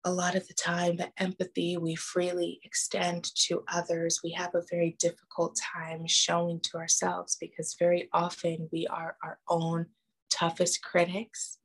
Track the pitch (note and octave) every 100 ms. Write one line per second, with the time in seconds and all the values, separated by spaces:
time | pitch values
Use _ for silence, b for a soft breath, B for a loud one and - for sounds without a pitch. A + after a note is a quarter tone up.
0 | F3+ F3+ F3+ F#3 - - E3+ F3 F3 E3+
1 | G3+ - F#3+ F#3 F3+ - F3 F3 E3 D#3+
2 | - F3+ F3+ F3 E3+ - - - - G3
3 | F3 F3 - - - E3+ - E3+ E3+ E3+
4 | E3+ - E3+ E3 F3 F3 E3+ F3 E3 E3
5 | E3+ E3+ _ - E3+ - - E3+ D#3+ E3
6 | E3 - - F3 F3 E3+ - E3 E3 -
7 | F3+ F3+ F3 - E3+ - D#3+ - F3 F3
8 | F3 E3+ F3 - E3+ E3 D#3+ E3 E3 E3+
9 | E3 - D#3+ - - E3 E3 E3 E3 _
10 | _ _ _ - E3+ E3+ F3 - - F3+
11 | F3 F#3 A3+ - - -